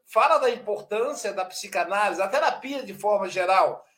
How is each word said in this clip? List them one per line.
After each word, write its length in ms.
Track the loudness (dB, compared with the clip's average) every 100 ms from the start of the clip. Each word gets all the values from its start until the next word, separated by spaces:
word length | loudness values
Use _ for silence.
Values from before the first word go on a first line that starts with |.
| _
fala 320 | 2 4 4
da 120 | 2
importância 840 | -2 -4 -8 -4 -4 -4 -4 -6
da 120 | -6 -6
psicanálise, 720 | -10 -6 -4 0 0 0 0
da 80 | -2
terapia 560 | 0 0 -2 -6 -8
de 100 | -8
forma 340 | -4 0 0 0
geral, 560 | -2 4 4 4 0 -14